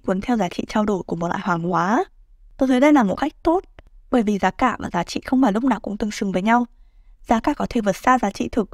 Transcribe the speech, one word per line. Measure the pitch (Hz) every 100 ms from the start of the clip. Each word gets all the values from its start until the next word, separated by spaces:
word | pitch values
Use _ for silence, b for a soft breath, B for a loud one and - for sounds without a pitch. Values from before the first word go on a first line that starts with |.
| -
cuốn | 190
theo | 220 233
giá | 175
trị | - -
trao | 220
đổi | 214 190
của | - 170
một | 175
loại | 196
hàng | 190 170
hóa. | 170 170 175 262 392 - - - - -
Tôi | 262
thấy | 254
đây | 294
là | 294
một | 202
cách | - 294 -
tốt, | 339 349 - - - - -
bởi | 247
vì | 208 202
giá | 185
cả | - 254 202
và | -
giá | 175
trị | - - -
không | 254
phải | 262
lúc | 202
nào | 262 202
cũng | - 202
tương | 214
xứng | - 202
với | 185
nhau. | 208 240 240 - - - - - -
Giá | 226
cả | -
có | 285 196
thể | 240
vượt | 208 -
xa | 254 254
giá | 302
trị | - 240
thực, | 254 196